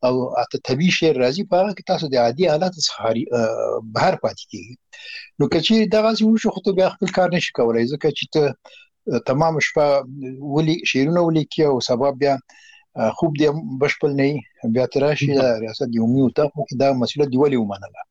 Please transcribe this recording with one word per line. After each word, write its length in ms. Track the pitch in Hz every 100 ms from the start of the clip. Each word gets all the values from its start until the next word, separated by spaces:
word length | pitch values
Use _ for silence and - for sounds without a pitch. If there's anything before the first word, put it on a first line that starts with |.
او 100 | 127 127 127 131
اته 180 | 120 - -
طبیعي 240 | 135 180 -
شعر 160 | 165 135
راځي، 180 | 127 151 208
په 60 | 180
هغه 120 | 202 190
کې 80 | -
تاسو 140 | 185 160
د 60 | 131
عادي 240 | 120 127 180
حالت 240 | 151 180
څخه 220 | 175 - -
خاري-، 240 | 120 113 117 120
آه، 420 | 113 113 113 113 113
بهر 200 | 110 160 165
پاتې 200 | 113 - -
کیږي. 240 | 104 110 123 _ - - - - _
نو 100 | 135
که 100 | 175 156
چیرې 180 | 226 214
دغسې 280 | 214 220 220
وشي، 260 | 220 226 220
خو 120 | - 202
ته 60 |
بیا 160 | 190 185
خپل 140 | - 180 190
کار 120 | 180 175
نشي 160 | - -
کولی، 280 | 117 113 117
ځکه 160 | 151 156 147
چې 80 | 147
ته 100 | 156 147 - - - - _ - 123 -
تمام 240 | 131 165 156 -
شپه 380 | - 147 139 127 143 131 131 143
ولي-، 300 | 143 160 170
شعرونه 360 | - - 139 175
ولیکي 400 | 170 160 147 -
او 160 | 151 131
سبا 300 | - 123 139
بیا، 240 | 135 139 135 _ - - - _ -
آه، 120 | 110 -
خوب 160 | 170 143
دې 80 | 151
هم 300 | 147 160 131
بشپړ 300 | 143 - 156 139
نه 40 | 139
وي، 120 | 147 - _ 117 113
بیا 100 | 127
ته 140 | 143
راشي، 320 | 143 151 139
د 80 | 139 131 113
ریاست 240 | 110 110 117
د 80 | 117
عمومي 180 | 113 127 131
اطاق 220 | - 147
کې 240 | 147 - 127
دا 60 | 135
مسؤلیت 360 | 131 117 - 143
دې 60 | 127
ولې 180 | 147 131
ومنله؟ 420 | 104 98 98 - -